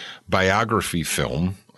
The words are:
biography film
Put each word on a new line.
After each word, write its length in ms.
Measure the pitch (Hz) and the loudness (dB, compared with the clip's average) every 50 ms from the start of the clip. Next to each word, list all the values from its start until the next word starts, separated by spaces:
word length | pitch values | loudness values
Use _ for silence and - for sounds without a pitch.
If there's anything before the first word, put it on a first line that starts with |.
| - - - - - - | -12 -16 -16 -18 -6 -2
biography 760 | - 95 95 95 95 107 117 110 113 104 85 - - 87 76 | 0 2 4 4 4 2 2 2 0 0 0 0 -2 -4 -2
film 540 | - - - 71 60 64 71 87 92 98 - - - _ | -2 -2 -2 -2 -2 0 -2 -2 -2 -4 -6 -12 -20 _